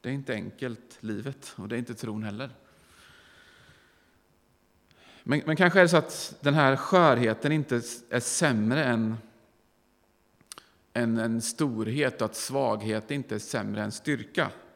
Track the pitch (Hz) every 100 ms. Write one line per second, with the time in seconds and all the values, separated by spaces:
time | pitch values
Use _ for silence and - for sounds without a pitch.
0 | 123 139 139 110 107 - 131 113 - -
1 | 110 104 127 135 - - 95 117 120 117
2 | 113 107 107 104 135 - _ _ _ -
3 | - - - - - - - - _ _
4 | _ _ _ _ _ _ _ _ _ _
5 | - - - 147 - 156 180 190 180 165
6 | - - - - 139 151 135 131 - 185
7 | 165 120 120 110 147 156 143 120 117 -
8 | - 123 120 - 156 113 107 131 131 117
9 | 110 110 - _ _ _ _ _ _ _
10 | _ _ _ _ _ - _ _ _ 117
11 | 117 113 113 113 113 - 147 110 110 135
12 | 139 123 110 - - 135 131 107 107 107
13 | 107 143 127 107 - 120 101 104 104 -
14 | - 139 107 - 127 - -